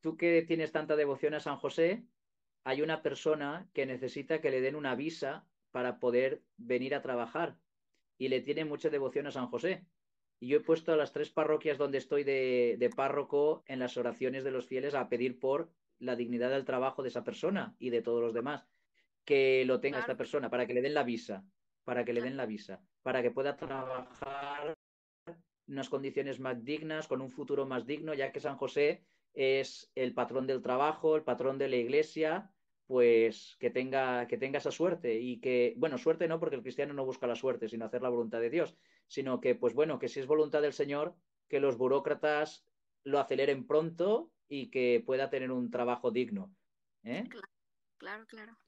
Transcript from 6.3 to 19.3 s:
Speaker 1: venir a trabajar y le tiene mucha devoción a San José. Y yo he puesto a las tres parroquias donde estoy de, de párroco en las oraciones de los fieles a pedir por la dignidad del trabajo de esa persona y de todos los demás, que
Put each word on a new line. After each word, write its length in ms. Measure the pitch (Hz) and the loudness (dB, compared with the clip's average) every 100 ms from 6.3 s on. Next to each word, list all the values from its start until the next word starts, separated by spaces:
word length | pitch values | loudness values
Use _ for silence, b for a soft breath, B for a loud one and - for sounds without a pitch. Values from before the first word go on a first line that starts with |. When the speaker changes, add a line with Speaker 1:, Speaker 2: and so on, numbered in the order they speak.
| 139 _ _ | -2 _ _
Speaker 1:
venir 380 | 120 123 127 | -2 -2 0
a 80 | 139 | -4
trabajar 560 | 131 123 117 156 170 - _ _ _ _ _ _ | -2 -4 -4 -4 -4 -6 _ _ _ _ _ _
y 100 | 131 | -2
le 120 | 131 | -2
tiene 240 | 135 147 | 0 -4
mucha 260 | 156 143 160 | -2 -2 -2
devoción 360 | 147 131 139 143 | 0 0 -2 -4
a 40 | |
San 180 | 135 123 | -4 -4
José. 380 | 120 165 185 - _ _ _ _ _ | -2 -2 -4 -8 _ _ _ _ _
Y 80 | 123 | 2
yo 100 | 143 | 2
he 20 | |
puesto 320 | 156 160 165 | 4 2 4
a 40 | 156 | 2
las 160 | 139 | 2
tres 180 | 143 147 | -2 -4
parroquias 480 | - 151 151 156 135 | 0 2 2 2 0
donde 200 | 143 135 | 0 0
estoy 260 | 127 147 | 0 0
de, 520 | 139 135 131 123 120 117 | 2 2 2 4 4 4
de 120 | 120 | 2
párroco 720 | 113 135 135 135 143 147 165 - | 2 0 0 2 4 4 2 -4
en 120 | 131 | -4
las 180 | 127 127 | -2 0
oraciones 460 | 120 117 131 135 | -2 0 -2 -2
de 80 | 135 | -2
los 160 | 131 120 | -4 -4
fieles 280 | 131 139 | -4 -2
a 140 | 139 123 | -2 -2
pedir 300 | 120 127 120 | 0 0 0
por 320 | 131 143 165 _ _ _ | 0 0 -2 _ _ _
la 180 | 123 120 | -6 -4
dignidad 340 | 120 120 123 | -2 0 0
del 140 | 139 | 0
trabajo 380 | 135 131 131 131 | -2 0 0 -2
de 80 | 131 | -6
esa 140 | 117 | -4
persona 520 | 113 107 160 196 117 - | -6 -4 -2 -2 -4 -8
y 120 | 127 | -2
de 100 | 120 | -2
todos 220 | 117 117 | 0 0
los 100 | 117 | 0
demás, 340 | 113 127 151 _ _ _ _ _ _ | -2 -4 -6 _ _ _ _ _ _
que 380 | - | 2